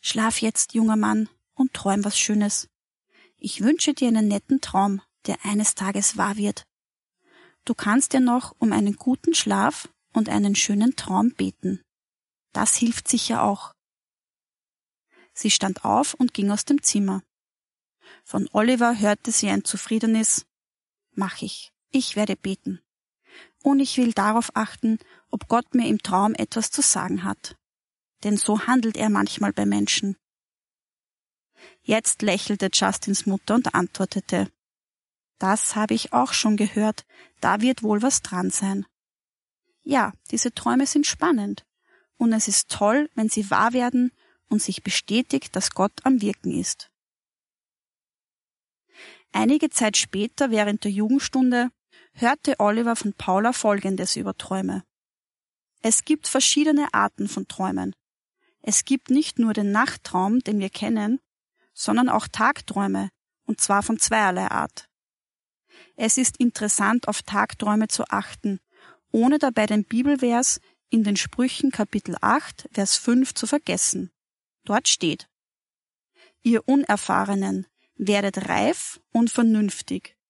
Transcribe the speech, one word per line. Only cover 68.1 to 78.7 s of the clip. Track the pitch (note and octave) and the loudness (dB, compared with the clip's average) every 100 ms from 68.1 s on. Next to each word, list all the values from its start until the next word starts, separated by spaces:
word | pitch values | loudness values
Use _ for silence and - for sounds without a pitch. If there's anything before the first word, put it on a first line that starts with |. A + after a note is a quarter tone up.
| G3+ - - G#3 F#3+ _ _ - _ _ | -2 -4 -8 -6 -6 _ _ -20 _ _
ohne | A3 A#3+ D4 | 0 2 2
dabei | C#4 A3+ G#3+ | 0 0 0
den | G#3+ | 0
Bibelvers | G3 A3+ C4 C#4+ B3 A#3 - - _ _ _ | 0 0 2 2 2 2 0 -4 _ _ _
in | A3+ | 2
den | G#3 G3+ | 2 0
Sprüchen | - - B3+ - C4+ | -2 -2 -2 0 -2
Kapitel | - G#3 G#3 - - | 0 -4 -4 -6 -2
acht, | - C4 - - - | 2 2 0 -18 -10
Vers | - G3 - | -4 -2 0
fünf | - A#3+ C4 | 2 2 2
zu | - A3+ | -2 -2
vergessen. | D4 - F3+ - F#3+ F#3 _ _ _ _ _ | -2 -2 -2 -2 -4 -8 _ _ _ _ _
Dort | - G3+ - | -2 0 0
steht: | - F3 C#3+ - _ _ _ _ _ _ _ _ _ _ _ | 0 0 -4 -8 _ _ _ _ _ _ _ _ _ _ _
„Ihr | A#3 A3+ - | 0 0 4
Unerfahrenen, | C#4 C#4 G#3 - G3 G3 G3 G3 F#3+ F#3+ _ _ _ | 2 2 0 2 0 0 -2 -2 -4 -8 _ _ _
werdet | F#3+ G3+ G3 F#3+ F#3+ | 0 0 0 -4 -4
reif | G3+ G#3+ | 0 0